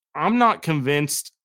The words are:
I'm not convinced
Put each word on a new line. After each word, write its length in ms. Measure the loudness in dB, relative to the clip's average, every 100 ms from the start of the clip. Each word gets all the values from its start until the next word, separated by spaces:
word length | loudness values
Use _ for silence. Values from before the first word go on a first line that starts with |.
| _ -4
I'm 220 | 0 2
not 240 | 2 0
convinced 720 | -2 -2 0 0 0 -4 -10 _